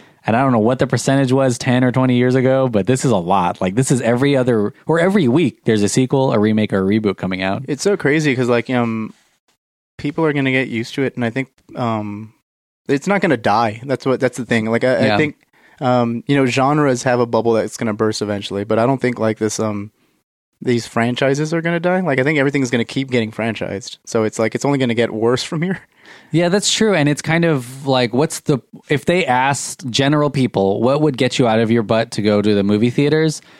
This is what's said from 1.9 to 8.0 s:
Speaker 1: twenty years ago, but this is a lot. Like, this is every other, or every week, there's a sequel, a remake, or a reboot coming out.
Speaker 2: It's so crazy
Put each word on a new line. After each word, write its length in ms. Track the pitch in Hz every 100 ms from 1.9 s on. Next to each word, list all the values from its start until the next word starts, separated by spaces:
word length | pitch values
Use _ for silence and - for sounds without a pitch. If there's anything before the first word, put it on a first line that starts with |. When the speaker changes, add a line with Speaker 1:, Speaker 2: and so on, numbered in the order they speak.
Speaker 1:
twenty 240 | 120 131 123
years 180 | 123 127
ago, 320 | 127 135 131
but 180 | 113 92
this 180 | 127
is 60 | 135
a 60 | 104
lot. 440 | 85 98 90 90
Like, 140 | 92
this 160 | 101 131
is 100 | 127
every 340 | 120 120 143 139
other, 360 | 127 117 104 - -
or 140 | 160
every 260 | 175 202 127
week, 380 | 117 127 -
there's 180 | - 110
a 60 | 101
sequel, 440 | - 131 139 135
a 60 | 117
remake, 340 | 104 107 107
or 60 | 101 95
a 120 | 107
reboot 160 | 107 92
coming 260 | 95 92
out. 220 | 95 101 131
Speaker 2:
It's 160 | 139
so 140 | 202
crazy 400 | 208